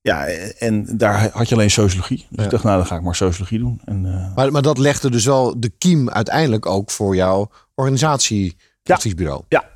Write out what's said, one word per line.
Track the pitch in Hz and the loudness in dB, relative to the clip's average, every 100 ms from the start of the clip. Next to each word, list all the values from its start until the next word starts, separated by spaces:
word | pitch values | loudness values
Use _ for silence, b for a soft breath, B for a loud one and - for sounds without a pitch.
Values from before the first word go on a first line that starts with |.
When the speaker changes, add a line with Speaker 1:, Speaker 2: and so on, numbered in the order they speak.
Speaker 1:
ja, | - 85 71 85 98 - | -2 -2 -2 -6 -10 -6
en | 117 107 101 110 | -2 -2 -2 0
daar | 107 104 107 | 2 2 0
had | - 117 | 0 0
je | |
alleen | 117 104 | 2 4
sociologie. | 107 104 92 - 131 - | 4 2 0 -4 -6 -8
Dus | - | -6
Speaker 2:
Ja. | |
Speaker 1:
ik | 104 | -2
dacht, | 110 | 0
"Nou, | 117 95 | 2 2
dan | 87 | 0
ga | 85 | -4
ik | |
maar | 90 | -4
sociologie | 85 95 87 95 110 | 0 0 -2 -4 -4
doen." | 123 117 | -4 -6
En, | - 98 92 | -6 -4 -2
eh, | 92 92 | -4 -4
Speaker 2:
Maar, | 101 135 | 0 2
maar | 147 | 2
dat | 139 135 | 2 2
legde | 139 131 139 | 2 2 0
dus | 120 | 0
wel | 110 135 123 120 | 2 2 2 -2
de | 117 - | -6 -2
kiem | 185 165 123 | 2 2 2
uiteindelijk | - 110 135 156 110 - | -2 -2 0 2 0 0
ook | 98 104 | -2 -2
voor | - 101 92 | -4 0 2
jouw | 92 95 104 b b | 2 2 -2 b b
organisatieadviesbureau. | - 135 135 156 139 - 107 95 - _ _ - 180 113 85 82 69 - | -4 -2 2 0 0 0 -2 -2 -6 _ _ 0 0 0 -4 -4 -6 0
Speaker 1:
Ja. | 156 - | -2 -2